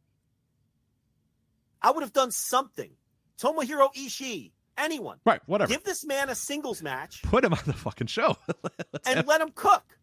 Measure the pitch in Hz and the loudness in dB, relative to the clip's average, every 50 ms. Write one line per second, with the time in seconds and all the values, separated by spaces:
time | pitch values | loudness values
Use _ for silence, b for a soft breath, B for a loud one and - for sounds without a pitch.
0 | _ _ _ _ _ _ _ _ _ _ _ _ _ _ _ _ _ _ _ _ | _ _ _ _ _ _ _ _ _ _ _ _ _ _ _ _ _ _ _ _
1 | _ _ _ _ _ _ _ _ _ _ _ _ _ _ _ _ - 233 285 320 | _ _ _ _ _ _ _ _ _ _ _ _ _ _ _ _ 2 2 2 2
2 | 285 220 - 269 262 247 202 - - - - 254 277 247 _ - 120 - - _ | -2 0 0 0 0 0 -2 -4 -4 0 0 0 0 -2 _ -12 -12 -12 -16 _
3 | _ _ _ _ _ _ _ - - 262 311 320 277 233 302 285 277 269 277 269 | _ _ _ _ _ _ _ -2 -2 0 0 0 -2 -2 4 4 4 4 4 -2
4 | 277 247 - - 269 262 226 165 107 85 _ _ _ _ _ - 285 311 320 277 | -10 -10 -8 -8 -8 -6 -8 -8 -10 -14 _ _ _ _ _ -4 -2 -2 -2 -4
5 | 196 127 - - _ 226 196 - - - 175 208 190 - 240 311 - 403 349 - | -6 -10 -12 0 _ 2 2 2 0 -2 0 0 2 0 0 -2 -2 -6 -6 -6
6 | - 311 269 277 277 269 240 - - - 285 294 302 269 208 165 160 143 131 131 | -4 -4 -2 -2 -2 -2 -4 -6 -6 -6 -6 -6 -4 -6 -6 -6 -6 -6 -6 -6
7 | 147 180 - - - - - 254 262 202 165 - - 147 135 - - 110 - - | -8 -10 -10 -8 -2 2 4 4 4 4 2 0 0 -4 -6 -4 -6 -8 -6 -4
8 | 123 117 - 220 247 320 - - - - 165 - - - - - - - - 143 | -6 -4 0 2 2 2 2 0 -4 -8 -8 -8 -8 -10 -10 -10 -12 -12 -12 -6
9 | - 254 262 - 254 277 302 320 320 311 - - - 392 403 - - _ _ _ | -2 0 0 2 4 4 4 4 2 0 -2 0 4 4 4 4 4 _ _ _